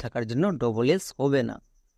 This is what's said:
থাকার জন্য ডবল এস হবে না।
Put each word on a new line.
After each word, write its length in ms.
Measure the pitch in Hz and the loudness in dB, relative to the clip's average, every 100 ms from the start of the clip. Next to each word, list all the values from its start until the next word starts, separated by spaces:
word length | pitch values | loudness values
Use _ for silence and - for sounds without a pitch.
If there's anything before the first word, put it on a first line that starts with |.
থাকার 200 | 127 - 113 | 0 -6 -2
জন্য 140 | 117 196 156 | 0 0 2
ডবল 240 | 120 110 123 | 0 2 2
এস 100 | 185 - - | 2 -2 -2
হবে 200 | 139 139 117 | 0 2 0
না। 80 | 107 - _ _ | -4 -16 _ _